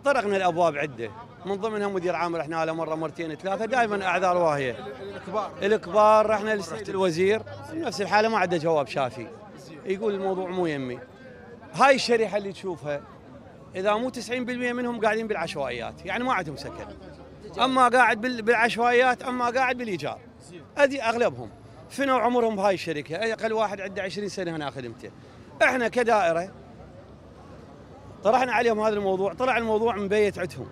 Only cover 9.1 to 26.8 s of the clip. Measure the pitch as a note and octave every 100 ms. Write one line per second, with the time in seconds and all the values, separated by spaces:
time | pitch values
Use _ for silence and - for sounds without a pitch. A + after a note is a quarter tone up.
9.1 | A#2+ G#2 - - - - D#3 - F#3+ A3
10.1 | G3+ F#3+ F#3 F#3 F#3 E3+ C#3+ B2+ A#2+ -
11.1 | - - - - - - D#3+ C4 C4+ -
12.1 | A#3 G#3+ G#3 G3 F3+ F#3+ E3 D3 C#3+ -
13.1 | - - - - - - F#3 G3 G#3+ B3+
14.1 | B3+ G#3+ B3+ A#3+ B3 B3 A#3+ A#3+ A#3 G#3+
15.1 | A3 A3 F#3+ E3 D3+ C3 B2 A2 A2 D#3+
16.1 | G3+ B3+ G#3+ D#3+ C3+ B2 - G#2 - -
17.1 | - - - - - A#3+ C4 B3 B3 A#3
18.1 | A3+ B3+ A#3+ G#3+ A#3 A#3 F#3 A#3+ B3 B3+
19.1 | B3 C4 B3 A#3+ A#3+ B3+ B3+ A#3 F3 C3+
20.1 | G#2+ - - - F3 C3+ - C#4 C4+ A3+
21.1 | A3+ G#3+ B2 A#2 - - - - - C#4
22.1 | B3+ A3+ B3 A3+ G#3 G3+ F#3 E3 D3 C3
23.1 | E3 A3+ A3 A3 A3 G#3 G3+ F#3+ G3 F#3+
24.1 | F#3 G3+ - F3 D#3+ C#3+ C3+ A#2+ A2+ G2+
25.1 | - - - - - D4+ B3+ A3+ B3 A#3
26.1 | A3 F3 E3 F#3+ - - -